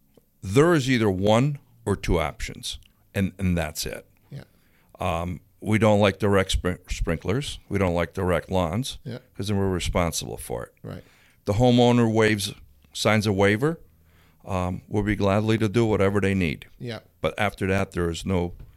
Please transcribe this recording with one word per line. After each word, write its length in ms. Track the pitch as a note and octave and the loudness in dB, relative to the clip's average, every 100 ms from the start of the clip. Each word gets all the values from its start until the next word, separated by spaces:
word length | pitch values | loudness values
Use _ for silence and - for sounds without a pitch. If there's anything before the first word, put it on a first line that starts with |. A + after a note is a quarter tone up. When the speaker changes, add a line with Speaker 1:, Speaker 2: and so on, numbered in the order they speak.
| _ _ _ _ | _ _ _ _
Speaker 1:
there 320 | G2 G#2+ E3 | 0 4 4
is 160 | E3 B2+ | 4 2
either 180 | B2+ G#2+ | 2 2
one 500 | F#2 G2 A2 C#3 D3 _ _ - | 2 2 4 2 -2 _ _ -4
or 80 | |
two 240 | G2 - F2 | -4 0 0
options, 640 | D#2 - - - - - - _ _ | 0 -6 -12 -10 -12 -12 -16 _ _
and, 160 | - F#2 - | -4 -4 -2
and 180 | F#2 F2 | -2 0
that's 300 | D#2 D2+ - | -2 -6 -10
it. 180 | - - _ _ | -10 -16 _ _
Speaker 2:
Yeah. 100 | C#3 - _ _ _ _ - | -18 -18 _ _ _ _ -8
Speaker 1:
Um, 400 | F#2 E2+ F2+ E2 _ _ | -4 -4 -4 -8 _ _
we 180 | F#2+ G#2+ | -2 2
don't 220 | A2 G#2 | 4 6
like 180 | G#2+ A#2 | 4 2
the 100 | G#2 | 2
wreck 220 | G2 F#2+ | 2 2
sprin-, 300 | - F2+ F2+ - | -2 -2 -4 -8
sprinklers. 680 | - - D#2+ - A#2 D3 - - | -6 -2 -2 -2 -4 -4 -12 -6
We 100 | G2 | 0
don't 160 | F#2+ | 0
like 200 | E2+ E2+ | 0 -2
the 100 | - | -2
wreck 260 | F#2 E2+ - | 0 0 0
lawns 480 | F#2 E2+ F#2+ C#3+ - | -2 0 -2 -6 -10
Speaker 2:
Yeah. 140 | - A2 - - | -12 -14 -14 -10
Speaker 1:
'cause 100 | G#2 | -4
then 120 | G2+ | -2
we're 120 | G2 | 0
responsible 680 | F#2 - F#2+ E2+ - A1+ A#1 | -2 -2 0 0 -2 -10 -12
for 260 | - A#1+ | -10 -10
it. 100 | - _ | -10 _
Speaker 2:
Right. 220 | - G1+ - _ _ _ | -14 -14 -16 _ _ _
Speaker 1:
The 80 | - | -4
homeowner 600 | G2+ B2 B2 A#2+ A#2+ A2+ | 2 4 6 6 6 4
waives, 400 | A2 A2 G#2+ G2+ - - _ _ | 4 2 2 -4 -10 -20 _ _
signs 360 | - A2+ G#2+ G2+ | -4 2 2 2
a 40 | |
waiver. 460 | G2 G2+ G#2+ C#3+ E3 - _ _ _ _ _ | 2 2 2 0 -4 -12 _ _ _ _ _
Um, 380 | - F#2+ F2+ F#2 - | -6 -4 -4 -6 -4
we'll 160 | G#2+ | -2
be 100 | G2+ | -2
gladly 420 | G2+ G2+ G2 G#2+ A2 | 0 2 2 2 0
to 100 | G#2+ | 2
do 180 | G#2+ A#2 | 2 2
whatever 340 | G2+ G2 G2+ | 2 2 2
they 140 | G2 | 0
need. 320 | G2 E2+ G#1+ - - | 0 0 -4 -12 -14
Speaker 2:
Yeah. 180 | A#2+ A2 - _ | -12 -12 -16 _
Speaker 1:
But 180 | D#3 - | -6 -2
after 300 | G#2 - F#2+ | -4 -2 -2
that, 240 | G2 G2 | -2 -2
there 180 | F2+ E2+ | -4 -4
is 160 | E2 - | -4 -2
no 280 | F#2+ F2 - - | -2 -2 -8 -20